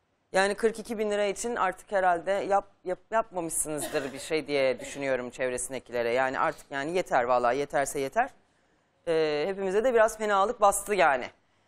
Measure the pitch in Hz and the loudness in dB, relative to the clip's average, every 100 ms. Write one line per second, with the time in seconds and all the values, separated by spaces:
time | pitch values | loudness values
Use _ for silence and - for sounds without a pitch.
0 | _ _ _ 185 196 202 226 220 208 214 | _ _ _ 0 2 2 -2 -2 -6 -4
1 | 214 208 208 190 240 240 214 - - 196 | -2 0 -2 -2 -4 -2 -2 -4 -4 0
2 | 185 175 160 196 151 196 - _ 180 180 | 2 2 0 -2 0 0 -2 _ -8 -8
3 | _ 220 220 180 165 147 151 151 - 147 | _ -2 -2 -4 -4 -4 -4 -6 -4 -4
4 | 135 131 - 160 135 143 131 120 - 139 | -4 -8 -4 -4 0 0 2 0 -6 -6
5 | 139 127 123 - 127 127 - 131 - 120 | -2 -2 -2 -4 -4 -4 -6 -8 -6 -2
6 | 117 123 131 127 156 147 - 139 143 180 | 0 0 0 0 0 -2 -8 -8 -4 -4
7 | - 151 123 123 120 131 143 151 139 147 | 0 2 4 4 2 0 -2 -2 -2 -4
8 | 135 - 269 - _ _ _ _ _ _ | -2 0 -2 -6 _ _ _ _ _ _
9 | - 160 156 147 170 196 196 196 247 233 | -2 0 2 0 -2 -2 0 2 4 6
10 | 220 220 214 196 202 247 208 196 - 202 | 4 2 0 2 2 4 4 4 0 4
11 | 160 131 107 - _ _ | 4 4 -2 -14 _ _